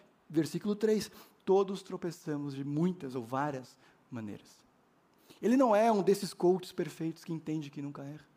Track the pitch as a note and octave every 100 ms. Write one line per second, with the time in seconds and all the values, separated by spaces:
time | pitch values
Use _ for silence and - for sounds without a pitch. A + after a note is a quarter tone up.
0 | _ _ - D3+ D3 F3 G#3 G#3 G#3+ G#3+
1 | - - - _ - F#3+ G3 G3 - F#3
2 | F3 D#3 - D3 C#3+ C3+ C#3 D3 F3+ F3+
3 | C3+ B2+ A2+ C3 D3 C3 B2 _ _ _
4 | - B2 G#2+ G2 - - _ _ _ _
5 | _ _ _ - G3+ C4 B3+ G#3 A3+ G#3
6 | F3+ G3 F3 - F3 F#3 - - D#3+ -
7 | E3 D#3 - D#3+ D#3 D#3 C#3+ D3 C#3+ C3+
8 | C#3 D3+ _